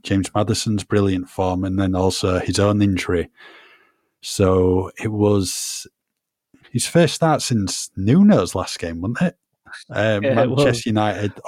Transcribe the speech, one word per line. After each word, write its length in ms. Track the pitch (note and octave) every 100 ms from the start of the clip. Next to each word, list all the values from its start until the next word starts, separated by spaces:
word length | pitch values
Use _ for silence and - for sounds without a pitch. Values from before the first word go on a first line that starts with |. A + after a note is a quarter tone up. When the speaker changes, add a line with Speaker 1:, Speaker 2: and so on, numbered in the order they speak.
Speaker 1:
James 300 | - G2 F2+
Maddison's 520 | G#2 G#2+ G#2+ A#2 G2+ -
brilliant 440 | G#2 G2 F#2 F2+
form 360 | - F#2 F#2 F#2+
and 120 | F#2+
then 180 | F#2+ F#2
also 440 | F#2+ - G2 F2+
his 180 | - F#2
own 240 | G#2 G#2
injury. 480 | G2+ F2+ - F2 D#2+ _ - - - _ _ _ _ _
So 680 | - - F#2+ F#2 F#2 F#2 F#2 -
it 60 | A2+
was 760 | G#2+ G#2 G2+ F#2 - - - - _ _ _ _ _ _ _ _
his 160 | B2 -
first 260 | E3+ D#3
start 280 | - D#3+ C#3
since 500 | - A2+ F#2+ - - -
Nuno's 580 | G2 E3 G#3 D3+ F#2 F#2+
last 240 | F2+ -
game, 220 | E2+ E2
wasn't 200 | F#2+ B2
it? 160 | F3+ - _ _ - - -
Uh, 320 | G2+ G#2+ G#2
Speaker 2:
Yeah, 200 | C3+ A#2
it 60 | B2+
was. 140 | B2+
Speaker 1:
Manchester 260 | C#3+ A#2+ A#2
United, 440 | G#2+ G#2+ F#2+ G#2 -